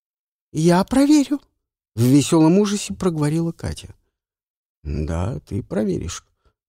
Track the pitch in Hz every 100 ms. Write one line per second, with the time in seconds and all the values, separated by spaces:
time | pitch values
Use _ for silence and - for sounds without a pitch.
0 | _ _ _ _ _ 151 170 175 - 254
1 | 285 302 262 285 _ _ _ _ _ 107
2 | 123 143 - 165 156 190 208 202 - 196
3 | 185 156 147 160 165 - 82 - - -
4 | _ _ _ _ _ _ _ _ 73 73
5 | 78 82 98 143 - 98 - 196 214 -
6 | 82 - _ _ _ _